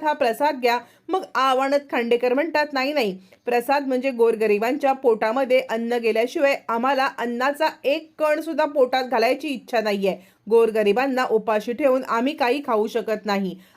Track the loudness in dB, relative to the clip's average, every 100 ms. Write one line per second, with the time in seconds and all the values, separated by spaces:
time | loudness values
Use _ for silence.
0 | -2 0 0 0 0 0 0 0 -4 _
1 | -6 -6 -4 -2 2 2 2 0 -2 -4
2 | 0 0 2 0 0 0 -2 -2 -2 0
3 | -2 -4 -12 -14 -2 -2 0 0 0 -2
4 | -2 2 2 2 2 2 0 0 0 2
5 | 2 2 0 0 2 2 2 -4 -2 -2
6 | 0 0 0 0 0 0 -2 -2 0 0
7 | 0 -2 -6 -2 -2 0 -2 -2 -2 -2
8 | -4 -4 0 0 -2 -2 0 2 2 2
9 | 0 0 2 0 -4 -8 -4 -2 0 0
10 | -2 -2 -8 _ 2 4 4 2 2 2
11 | 2 0 0 0 0 -2 -2 0 2 2
12 | 0 -2 -2 0 0 0 0 -2 0 -4
13 | -4 -4 -2 -2 -2 -6 -14